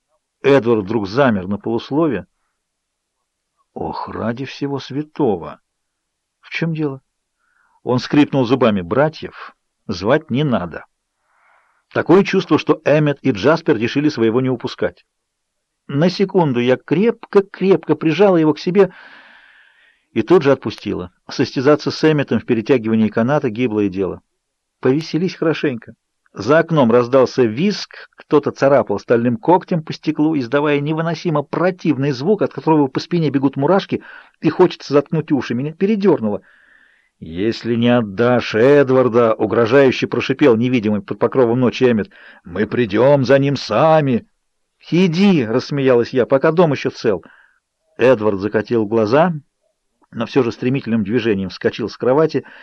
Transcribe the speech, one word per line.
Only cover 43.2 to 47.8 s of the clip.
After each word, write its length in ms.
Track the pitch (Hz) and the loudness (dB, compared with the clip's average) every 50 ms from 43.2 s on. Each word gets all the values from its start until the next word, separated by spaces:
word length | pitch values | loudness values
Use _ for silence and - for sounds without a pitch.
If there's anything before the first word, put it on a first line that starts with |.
| 127 | 4
за 140 | 110 139 139 | 4 4 4
ним 180 | 139 143 139 | 4 0 -2
сами». 720 | 123 - - 104 113 151 160 160 160 147 135 123 104 - _ _ _ _ _ _ _ _ _ _ _ _ - | -4 -4 -2 0 2 2 4 4 2 2 0 -2 -2 -4 _ _ _ _ _ _ _ _ _ _ _ _ -4
«Иди», 540 | 156 175 190 175 156 180 202 202 185 151 117 | 0 0 2 2 2 2 4 4 4 2 0
рассмеялась 640 | 107 113 127 - - 151 139 131 131 127 117 113 - | 0 -2 -4 -4 -4 -4 0 2 4 4 4 2 0
я, 160 | - 127 110 | 0 -2 0
«пока 260 | - 139 135 156 160 160 | 2 2 2 2 2 2
дом 200 | 180 180 151 131 | 2 2 2 0
ещё 180 | - - 131 | -2 -4 -6
цел». 340 | - - - 117 98 82 - - - _ _ _ _ _ _ _ _ _ | -6 -4 -2 -2 -2 -2 -6 -14 -20 _ _ _ _ _ _ _ _ _